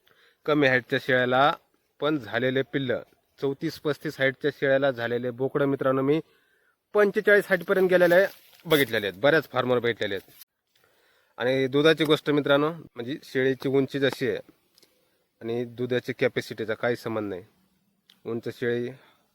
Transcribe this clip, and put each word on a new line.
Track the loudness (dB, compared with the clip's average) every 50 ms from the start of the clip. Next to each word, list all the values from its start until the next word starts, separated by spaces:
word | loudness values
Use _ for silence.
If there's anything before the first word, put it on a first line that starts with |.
| _ _ _ _ _ _ _ _ _
कमी | -2 0 2 4 4
हाईटच्या | 2 2 0 -2 -4 -4
शेळ्याला | -2 0 0 0 2 2 2 2 2 2 0 -2 _ _ _ _ _ _ _ _
पण | -2 -2 -2 -2
झालेले | -6 -6 -6 -2 -2 0 0 -2 -4
पिल्लं, | -2 -4 -6 -4 -2 -4 -4 -6 _ _ _ _ _ _ _
चौतीस | -4 -4 -4 -4 -8 -10 -10 -6
पस्तीस | _ -6 -6 -4 -6 -12 -4 -2
हाईटच्या | -2 -2 -2 -2 -4 -4 -2
शेळ्याला | 0 0 2 2 2 2 0
झालेले | -2 -2 -4 -4 -4 -4 -4 -6
बोकडं | -6 -4 -6 -4 0 0 0
मित्रांनो | 0 0 0 0 0 0 0
मी | 2 2 0 0 -2 -6 _ _ _ _ _ _ _ _ _ _ _ _ _
पंचेचाळीस | 2 2 2 2 0 2 4 4 4 4 2
हाईटपर्यंत | -2 -2 0 0 2 2 4 4
गेलेले | 4 4 6 6 6
आहे, | 6 4 4 -2 -12 _ _ _ _ _
बघितलेले | 0 2 2 2 2 0 -2 -2 -2
आहेत, | -6 0
बऱ्याच | 2 4 4 4 0 0
फार्मवर | -4 -4 0 0 0 0
बघितलेले | 0 -2 -2 -2 -4 -6 -6
आहेत. | -8 -10 _ -20 -20 -20 _ _ _ _ _ _ _ _ _ _ _ _ _ _ _ _ _ _ -4
आणि | -2 0 0 0 0 0
दुधाची | 2 4 4 4 4 4 4
गोष्ट | 2 2 0 2 0
मित्रांनो, | 0 0 2 2 2 2 2 0
म्हणजे | -4 -8 -16 -20 _ -12 -10 -10 -10 -12 -12
शेळीची | -8 -4 -2 0 0 -2 -2 -2 0
उंची | 2 2 0 0 -2 -2
जशी | -2 -2 -2 -2 -4 -4
आहे | -4 -4 -8 -14 _ _ _ _ _ _ _ _ _ _ _ _ _ _ _ _ _ _
आणि | -8 -6 -4 -4 -6 -8
दुधाची | -6 -8 -4 -2 -2 -4 -2 -4 -4
कॅपॅसिटीचा | -2 -2 0 0 -2 -6 -8 -10 -10 -6 -6 -6
काही | -4 -2 -2 -2
संबंध | -2 -4 -6 -6 -6 -6 -6
नाही. | -8 -10 -12 _ _ _ _ _ _ _ _ _ _ _ _ _ _ _ _
उंच | -10 -10 -8 -8 -10
शेळी, | -10 -6 -4 -2 -2 -2 -4 -8 -10 -16 _ _ _ _ _ _